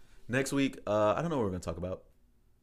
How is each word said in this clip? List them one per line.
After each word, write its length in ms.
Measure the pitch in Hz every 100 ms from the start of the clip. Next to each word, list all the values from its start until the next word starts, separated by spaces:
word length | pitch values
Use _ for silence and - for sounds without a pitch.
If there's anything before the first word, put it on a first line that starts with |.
| - - -
Next 260 | 127 135
week, 240 | 139 135 - -
uh, 300 | 107 107 95
I 40 |
don't 100 | 165
know 60 | 147
what 80 | 104
we're 60 |
gonna 100 | 90
talk 160 | 90 82
about, 260 | 90 92 - _ _ _ _ _